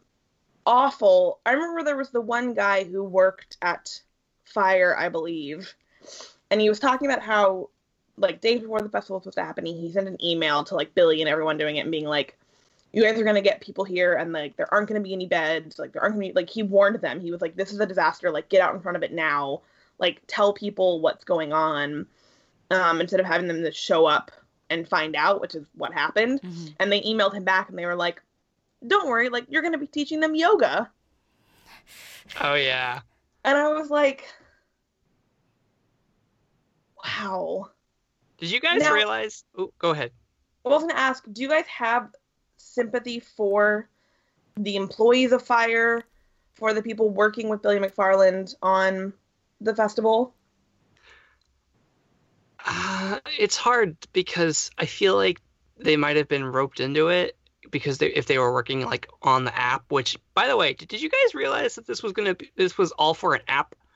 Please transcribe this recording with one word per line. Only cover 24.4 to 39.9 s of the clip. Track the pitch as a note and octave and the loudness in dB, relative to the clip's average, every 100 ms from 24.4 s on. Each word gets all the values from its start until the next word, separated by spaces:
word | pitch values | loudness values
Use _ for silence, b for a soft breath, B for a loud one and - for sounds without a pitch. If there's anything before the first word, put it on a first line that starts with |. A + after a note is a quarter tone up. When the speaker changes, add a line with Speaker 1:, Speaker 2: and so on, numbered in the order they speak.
| _ _ _ | _ _ _
Speaker 1:
and | E3 E3 | -6 -2
find | F3+ D#3 D3+ | -2 -2 0
out, | D#3+ G3 | 0 0
which | - D#3+ | -2 -12
is | D3 - | -16 -12
what | D3+ | -8
happened. | D#3+ D3 G#3 A#3 C4+ | -4 -2 0 0 -2
Speaker 2:
Mm-hmm. | F3+ E3+ D#3+ D3+ | -6 -12 -14 -4
Speaker 1:
And | G3 | 0
they | G3+ | 0
emailed | G#3+ A3 G3 | -2 0 0
him | G3+ F#3 | 0 0
back | F#3+ G3 | 0 -2
and | F#3 | -8
they | F3 | -6
were | F3 | -2
like, | F3 F3 _ _ _ _ _ _ A#3+ | -4 -4 _ _ _ _ _ _ 0
"Don't | - D#4+ | 0 2
worry, | A#3 B3 | 0 0
like, | A#3+ B3 | -2 -4
you're | C#4 | -2
gonna | E4 D#4+ | -2 -4
be | C#4+ | -6
teaching | D4 C#4+ D#4 | -6 -6 -2
them | D#4 D#4 | 0 2
yoga." | E4+ G#4 G#3+ D3+ A#3 _ _ _ _ _ _ B B B B B B B B - | 2 4 2 0 -6 _ _ _ _ _ _ B B B B B B B B -4
Speaker 3:
Oh, | C#3+ C#3+ | 0 2
yeah. | C3+ B2+ B2+ B2+ - _ _ _ A#3 | 2 0 -4 -6 -12 _ _ _ 0
Speaker 1:
And | C#4+ | 2
I | D4+ | 2
was | D4+ D4+ | -2 -2
like, | D4 C#4+ C4 - B B B B _ _ _ _ _ _ _ _ _ _ _ _ _ _ _ _ _ _ _ _ _ _ _ | 2 2 0 -12 B B B B _ _ _ _ _ _ _ _ _ _ _ _ _ _ _ _ _ _ _ _ _ _ _
"Wow." | - - G3+ F#3 E3 F#3+ G3 _ _ _ _ _ _ _ | -10 -8 -6 -4 -4 -6 -8 _ _ _ _ _ _ _
Speaker 3:
Did | E3+ | -6
you | A3+ | -2
guys | D#4+ F4 | 0 2
Speaker 1:
Now | - | 2
Speaker 3:
realize? | G3+ G#3+ A3 A3 - _ - | 2 2 -2 -6 -10 _ -10
Oh, | F#3+ _ | -10 _
go | E3+ | -2